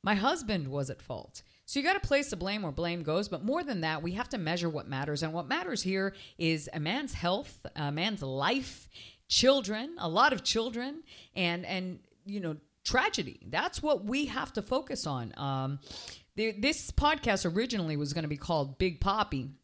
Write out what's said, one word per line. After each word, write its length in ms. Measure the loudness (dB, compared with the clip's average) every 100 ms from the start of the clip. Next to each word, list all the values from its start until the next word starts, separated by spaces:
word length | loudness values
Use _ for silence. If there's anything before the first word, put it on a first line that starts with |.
| 2
My 100 | 2
husband 540 | 4 2 0 -2 -2
was 200 | -2 -2
at 120 | -6
fault. 400 | -8 -8 -8 -16 -20 _ -4
So 160 | 0
you 40 | 2
gotta 140 | 2
place 300 | 4 2 2
the 80 | -2
blame 240 | -2 -2
where 100 | -2
blame 320 | -2 -2 -2
goes. 240 | 0 0 0
But 160 | -2
more 180 | 0 0
than 200 | 0 -2
that, 200 | 0 0
we 120 | -2
have 160 | -2 -4
to 80 | -2
measure 320 | 0 0 0
what 180 | -2 -4
matters. 340 | -4 -2 -2
And 120 | -2
what 160 | -2 -2
matters 320 | -2 -2 -2
here 340 | 0 0 0 -4 -18 0
is 320 | 2 2 -2
a 80 | -4
man's 340 | -2 -2 -2
health, 460 | -2 0 0 -2 -12 -10 -4
a 160 | -4
man's 320 | 0 -2 -2
life, 640 | -4 0 2 2 -2 -12 -16 -18 -20 -20 _
children, 680 | 6 6 6 2 -4 -6 -4
a 100 | 0
lot 240 | 6 6
of 140 | 6 0
children, 580 | 0 0 -4 -6 -8 -14 -20 -12 -2
and, 300 | 0 0 -2
and, 340 | -4 -4 -8 _ _ -8
you 140 | -4
know, 160 | -4 -6 _ _ 0
tragedy. 560 | 2 2 0 -4 -8 -4
That's 380 | -2 0 0
what 220 | 2 2 2
we 220 | -2 0
have 260 | -2 -4
to 80 | -6
focus 440 | -2 -2 -2 -4 -2
on. 280 | -4 -6 -4
Um, 440 | -2 -2 -2 -4 -8 -14 -12 -16 _ -2
the, 160 | -2
this 360 | 2 2 2 0
podcast 640 | 4 4 4 2 2 2
originally 440 | 2 0 0 0 0
was 160 | 0
gonna 160 | -2 -2
be 80 | -4
called 400 | 0 2 2 0
Big 240 | 0 2
Papi. 480 | 2 2 2 0 -4 -10